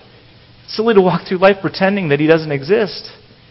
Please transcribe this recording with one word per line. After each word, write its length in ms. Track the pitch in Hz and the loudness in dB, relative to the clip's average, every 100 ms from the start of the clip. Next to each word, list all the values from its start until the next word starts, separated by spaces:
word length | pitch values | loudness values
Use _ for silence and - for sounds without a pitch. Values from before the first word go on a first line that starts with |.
| - - - - - - - | -20 -20 -20 -20 -20 -20 -10
It's 100 | - | -2
silly 180 | 226 | 0
to 80 | 202 | 2
walk 220 | 185 170 | 2 -2
through 140 | - 185 | -4 2
life 240 | 190 196 | 2 2
pretending 480 | 160 - 190 202 170 | -2 -2 0 0 0
that 100 | 143 | 0
he 80 | 156 | 4
doesn't 240 | 160 156 | 2 0
exist." 580 | 143 135 220 196 - - - - - - | -6 -2 -2 -2 -6 -18 -20 -20 -20 -20